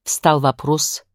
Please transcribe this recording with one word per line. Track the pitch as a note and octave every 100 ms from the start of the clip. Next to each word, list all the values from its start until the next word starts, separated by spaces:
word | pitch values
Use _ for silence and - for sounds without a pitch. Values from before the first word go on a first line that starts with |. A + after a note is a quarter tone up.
встал | - - E3 D3+
вопрос | C3+ - C#3 D3+ - - -